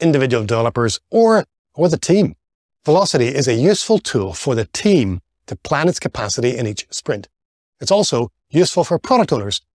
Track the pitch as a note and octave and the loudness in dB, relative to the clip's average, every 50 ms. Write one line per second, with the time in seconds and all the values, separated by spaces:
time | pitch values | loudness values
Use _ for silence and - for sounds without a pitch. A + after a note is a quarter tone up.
0 | - E3 D3+ C#3 C3 C3 B2 A#2 A2 G#2 A#2 A2+ A#2 A#2 - B2 A#2 A2+ G#2 - | 0 2 2 2 2 0 0 0 -2 -2 -2 0 0 -2 0 -2 -2 -2 -2 -4
1 | _ _ - A3+ A3+ A3+ A3+ G#3+ D#3+ - _ _ _ _ _ - D#3+ F3 E3 - | _ _ 0 2 2 4 4 2 0 -2 _ _ _ _ _ 0 0 0 0 0
2 | - - E3+ G3+ G3+ A#2 D#2+ - _ _ _ _ _ _ _ _ - - D3+ F3+ | 0 2 2 2 2 2 -2 -6 _ _ _ _ _ _ _ _ 0 2 2 2
3 | G3 - - D3 A#2+ A#2 C#3 C#3+ C3+ B2+ A#2+ A2+ C3 F3+ G#3 F#3+ - - A3+ G#3 | 2 2 2 0 0 0 0 0 0 0 2 2 4 2 2 2 0 0 0 0
4 | - - - A#2+ G2 F#2+ F2 - - D3 B2+ A2+ A2 - - - - G#3+ G3 E3+ | 0 0 -2 -2 -2 -4 -6 -6 -4 -2 -2 -2 -2 -4 -4 -2 2 2 4 4
5 | A#2+ G2 F#2 F2 - _ _ _ _ - - - - - D#3 C#3+ - F3 E3+ - | 2 0 -2 -6 -8 _ _ _ _ -16 -16 -12 -6 -4 -2 0 0 0 -2 -2
6 | - - - - A2+ G2+ - - A#2 B2 B2+ A#2 B2+ G#2+ G#2 - - _ - - | -4 -8 -6 -6 -6 -6 -4 -2 -2 -2 -2 -2 -4 -6 -6 -8 -12 _ -12 -10
7 | - - C3 G#2 G2 - _ _ _ _ _ _ _ _ _ - - - F#3+ G#3 | -8 -6 -8 -8 -8 -14 _ _ _ _ _ _ _ _ _ -10 -4 0 0 2
8 | G#3 - - A#2+ A#2 A2 - _ _ _ - D3+ F3+ - - - E3 - F3 D#3+ | 2 0 0 -2 -2 -4 -6 _ _ _ 0 0 0 2 0 -2 -2 0 -2 -4
9 | - - C4 A#3+ G#3+ - D#3 A#2+ G2+ G2+ G#2 - - _ _ | -2 0 2 2 2 0 -2 -4 -4 -4 -8 -10 -10 _ _